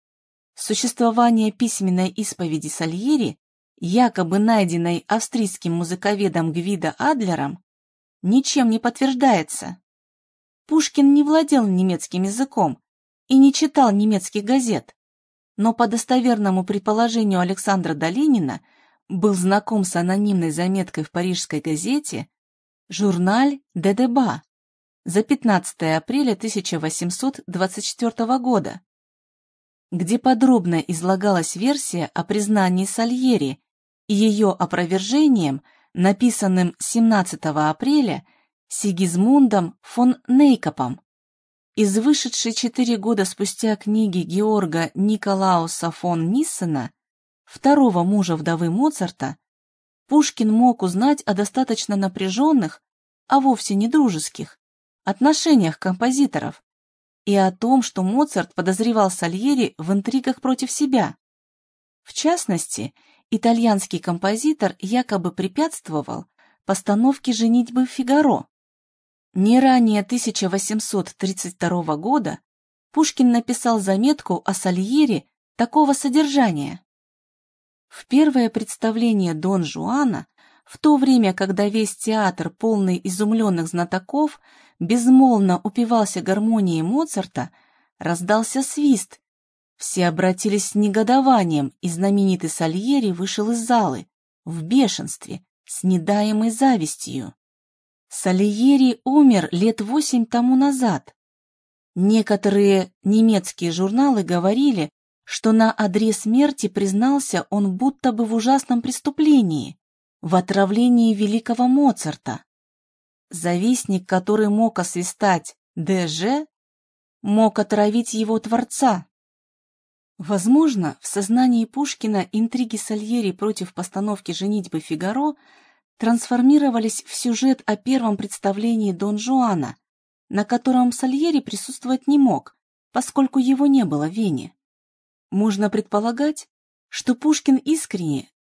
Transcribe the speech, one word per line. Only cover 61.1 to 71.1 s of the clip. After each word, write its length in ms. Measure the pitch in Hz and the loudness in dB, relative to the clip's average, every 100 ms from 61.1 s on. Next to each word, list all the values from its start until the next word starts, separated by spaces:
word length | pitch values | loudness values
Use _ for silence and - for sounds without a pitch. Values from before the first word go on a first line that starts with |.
| - _ _ _ _ _ _ _ _ | -6 _ _ _ _ _ _ _ _
В 100 | - | -16
частности, 800 | - 302 339 - 170 - - 120 _ _ _ _ | -4 0 0 0 -4 -4 -10 -12 _ _ _ _
итальянский 680 | 220 226 233 233 202 - 170 | -2 2 2 2 2 -2 -6
композитор 800 | 180 175 196 220 294 311 196 180 | -4 -4 -2 -2 0 0 -2 -4
якобы 540 | 190 240 247 196 175 | -4 -2 -2 -4 -4
препятствовал 920 | 180 190 226 320 - - 156 - - 175 _ _ _ - | -4 -6 -2 -4 -4 -8 -8 -6 -10 -14 _ _ _ -6
постановке 640 | 190 - 208 254 269 - | -4 -2 2 2 0 -2
«Женитьбы 540 | 220 226 240 240 247 254 | 0 2 2 0 -2 -2
Фигаро». 600 | - 247 285 294 180 - _ _ _ _ _ _ _ _ | -2 0 2 2 0 -4 _ _ _ _ _ _ _ _
Не 260 | 185 202 247 | 0 4 4
ранее 460 | 262 254 226 208 | 6 4 4 2
тысяча 460 | 196 247 220 - 190 | -2 -4 -4 -4 -2
восемьсот 640 | 196 - 214 - 202 180 | -4 -4 -6 -4 -4 -6